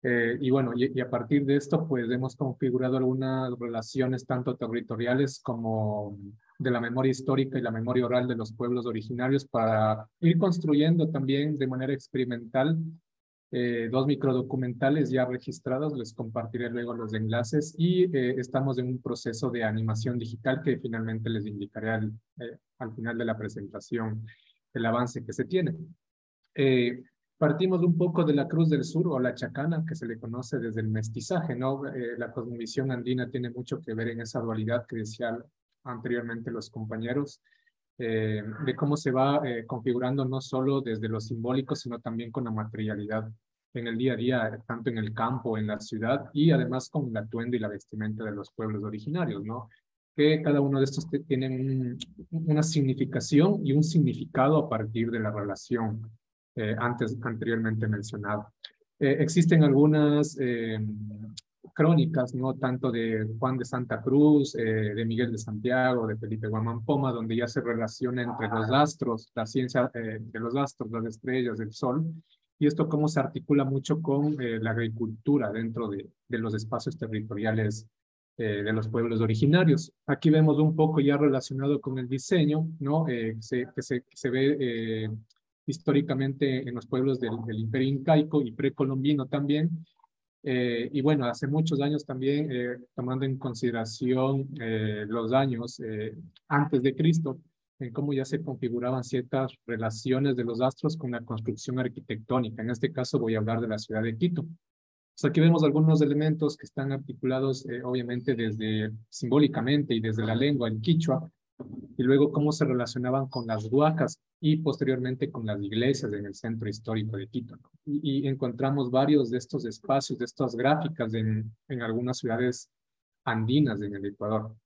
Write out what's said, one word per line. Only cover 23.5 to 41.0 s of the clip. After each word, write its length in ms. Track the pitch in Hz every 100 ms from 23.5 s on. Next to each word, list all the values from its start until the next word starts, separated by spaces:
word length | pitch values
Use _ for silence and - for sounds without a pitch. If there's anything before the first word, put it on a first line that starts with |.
| 110 101 98 - 120 110 110 110 - _ _ _
el 140 | 117 113
avance 380 | 117 123 120
que 80 | 113
se 120 | -
tiene. 320 | 127 185 165 - - - _ _ _ _ _
Eh, 480 | - 135 127 120 123 - _ _ _
partimos 460 | 151 160 185 180
un 160 | 175 165
poco 240 | 175 180
de 120 | 151
la 120 | 143 135
Cruz 240 | 160 160
del 140 | 147
Sur 240 | 123 160 165
o 100 | 135
la 160 | 123
Chacana, 500 | 120 - 135 151 160 160
que 100 | 160
se 100 | 117
le 100 | 117
conoce 440 | 113 120 123 135
desde 200 | 113 107
el 80 | 110
mestizaje, 680 | 110 110 113 - 180 160 123
¿no? 280 | 131 139 139
Eh, 280 | 135 117 113
la 140 | 117
cosmovisión 600 | 127 117 117 113 - 135
andina 360 | 123 120 127 120
tiene 220 | 127 123
mucho 300 | 120 123 123
que 140 | -
ver 160 | 110 117
en 100 | 117
esa 180 | 117 127
dualidad 480 | 113 110 110 120 117
que 120 | 117
decían 440 | 107 110 120 117 - _ _ _
anteriormente 680 | 131 117 120 120 117 117 120
los 180 | 117 107
compañeros, 720 | 113 110 113 117 135 143 - _ _ _ _ _ -
eh, 420 | 117 110 110 107 107 104
de 120 | 139 127
cómo 200 | 143 147
se 140 | 143
va, 320 | 127 135 147
eh, 220 | 139 120 113
configurando 580 | 123 120 120 127 139
no 160 | 131 131
solo 400 | - 131 131 139
desde 280 | 131 110